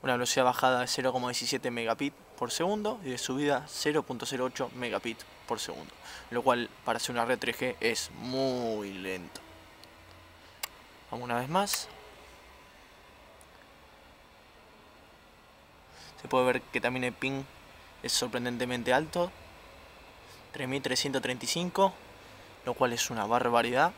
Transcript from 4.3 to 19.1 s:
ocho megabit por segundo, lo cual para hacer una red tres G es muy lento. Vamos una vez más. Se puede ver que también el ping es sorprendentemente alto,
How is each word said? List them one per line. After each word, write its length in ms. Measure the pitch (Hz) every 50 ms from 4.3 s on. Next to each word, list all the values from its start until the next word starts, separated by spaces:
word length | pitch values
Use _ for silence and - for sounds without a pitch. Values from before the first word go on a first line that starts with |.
| 139 123 127
ocho 260 | 127 - - 135 120 120
megabit 440 | 123 123 117 107 101 - 117 113 - - - - - - -
por 100 | 117 110
segundo, 320 | - - 78 - 76 - - - - - - - - -
lo 120 | 117 120
cual 260 | 117 131 120 120 117 - - - -
para 140 | 123 113 117
hacer 140 | - -
una 120 | 123 120 117
red 140 | 120 127 110
tres 200 | - 120 113 -
G 180 | 127 127 120 -
es 300 | 107 117 113 - - -
muy 800 | - - 107 123 127 131 135 131 127 123 120 113 110 104 101 98
lento. 480 | 98 92 95 95 95 92 87 78 - - - - - - - - - - - - - - - - - - - - - - - - - - - - - - - - - - - -
Vamos 140 | 123 120 123
una 140 | 123 120 120
vez 100 | 123 135
más. 400 | 165 185 208 196 - - - - - - - - - - - - - - - - - - - - - - - - - - - - - - - - - - - - - - - - - - - - - - - - - - - - - - - - - - - - - - - - - - - - - - - - - - - - - - - - - - - - - - - - - -
Se 80 | - -
puede 160 | - 127 127
ver 160 | 127 123 127
que 220 | - - - 120
también 220 | 113 120 127 127 127
el 100 | 123 110
ping 300 | - 135 131 139 135 135 - - - - - - - - - - -
es 100 | - 123
sorprendentemente 800 | - - - 120 117 123 120 123 123 117 127 123 123 123 113 123
alto, 400 | 123 139 160 151